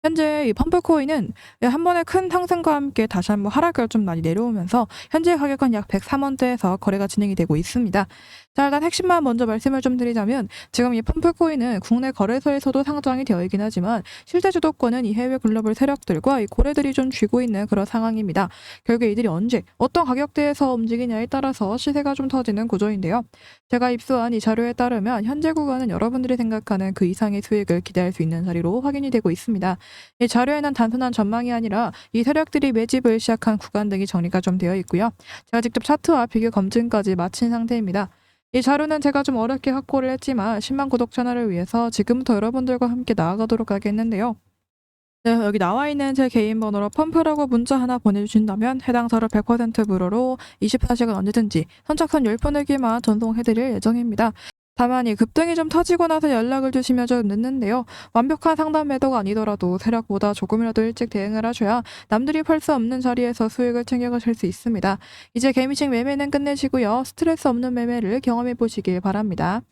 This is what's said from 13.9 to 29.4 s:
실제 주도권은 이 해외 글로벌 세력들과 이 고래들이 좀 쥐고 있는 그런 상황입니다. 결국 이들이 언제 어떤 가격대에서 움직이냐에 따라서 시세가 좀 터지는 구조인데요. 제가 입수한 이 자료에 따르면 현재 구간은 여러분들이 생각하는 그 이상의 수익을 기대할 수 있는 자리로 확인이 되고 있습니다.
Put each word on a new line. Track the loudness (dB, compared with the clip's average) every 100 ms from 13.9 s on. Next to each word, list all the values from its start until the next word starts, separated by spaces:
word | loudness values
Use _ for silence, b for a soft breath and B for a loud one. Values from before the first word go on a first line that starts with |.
| -2 -4 B -2
실제 | 2 2
주도권은 | 2 0 0 0 0 0
이 |
해외 | 0 0 0
글로벌 | 0 0 0 0
세력들과 | 0 0 -2 0 2 2
이 | 0
고래들이 | 2 2 4 0
좀 | 0 -2
쥐고 | 0 0 2
있는 | 0 -2 0
그런 | 0 0
상황입니다. | -2 -2 -2 -2 0 -2 B B B
결국 | -2 2 2
이들이 | 2 0
언제 | 0 0 -2 -4 _
어떤 | 0 2 0
가격대에서 | 0 -2 0 0 2 0
움직이냐에 | 0 -2 -2 -2 -4 -2
따라서 | -2 -2 -2 -4 -2
시세가 | -2 -2 -2 -2
좀 | -2
터지는 | -2 -2 -2 -2
구조인데요. | 0 0 0 -2 -2 -4 B B B _
제가 | 0 2
입수한 | 0 0 0 2
이 | 0
자료에 | 0 0 0
따르면 | 0 0 0 0 -2 -2
현재 | 0 0
구간은 | 0 -2 -2 -2
여러분들이 | 0 0 0 0 0
생각하는 | 0 -2 -2 -2 -2 0
그 | 0
이상의 | 2 -2 -2
수익을 | 0 -2 2 -2
기대할 | 0 -2 -2
수 | 0
있는 | -2 0
자리로 | -2 0 0 0
확인이 | -2 -2 0
되고 | 0 0
있습니다. | -2